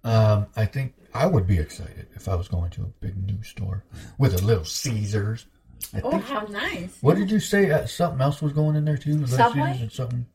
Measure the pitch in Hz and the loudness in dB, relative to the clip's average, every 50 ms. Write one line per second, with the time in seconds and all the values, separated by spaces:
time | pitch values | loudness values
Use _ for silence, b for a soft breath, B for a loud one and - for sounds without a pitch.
0 | - 117 113 110 110 110 107 104 104 - _ 113 110 104 - 139 131 127 _ _ | 0 4 4 6 6 6 4 4 2 -2 _ -2 -2 0 0 -4 -6 -6 _ _
1 | - _ - - 139 190 175 120 92 90 98 85 78 - - - - - - - | -20 _ -2 0 2 4 4 4 4 4 2 2 2 -2 -6 -14 -14 -14 -12 -16
2 | - - - - - 95 95 87 87 - - 90 85 85 - - 98 95 - _ | -18 -16 -18 -10 -4 -2 -2 -2 -2 -2 -2 -2 -2 -4 -6 -6 -10 -10 -10 _
3 | - 98 98 98 95 98 101 101 110 - - - 98 95 95 98 - B B B | -8 -8 -6 -6 -4 -4 -4 -6 -6 -12 -10 -8 -6 -6 -6 -6 -8 B B B
4 | B B B B 135 110 92 92 95 104 113 98 78 - - - - 127 117 107 | B B B B 0 2 2 2 2 4 2 2 0 -4 -8 -6 -4 -2 -2 -2
5 | 104 101 107 104 101 104 113 117 - - _ _ _ _ - - - - - - | -2 -2 -2 -2 -2 -2 -4 -6 -10 -18 _ _ _ _ -16 -14 -14 -8 -8 -6
6 | - 254 320 - - 254 277 - - 415 403 - - 440 370 - 175 185 - - | -4 -2 -2 -2 -2 -4 -6 -6 -6 -6 -8 -6 -6 -6 -6 -6 -10 -12 -10 2
7 | - 135 175 196 208 190 214 208 - - - 202 196 170 151 151 - 113 - - | 4 4 4 4 2 2 2 0 2 2 2 4 4 4 4 2 0 -2 -2 -2
8 | 175 165 151 131 131 143 147 - 156 147 139 151 151 151 151 151 151 151 151 135 | -2 -2 0 0 0 0 0 0 -2 0 0 2 2 2 2 2 2 0 0 -2
9 | - 147 147 151 143 123 123 127 139 143 139 143 135 139 131 127 117 107 - - | 0 0 0 0 0 0 4 4 4 4 4 2 0 0 -2 -4 -6 -8 -6 -6
10 | 131 117 123 123 120 - | -6 -4 -4 -6 -6 -8